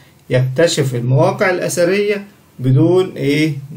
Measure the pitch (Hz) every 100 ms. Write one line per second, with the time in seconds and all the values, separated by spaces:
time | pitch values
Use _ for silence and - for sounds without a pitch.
0 | - _ - 127 131 131 170 165 131 123
1 | 123 131 180 - 196 180 165 175 175 202
2 | 208 202 - - _ - 127 131 165 185
3 | 185 - 139 147 156 135 -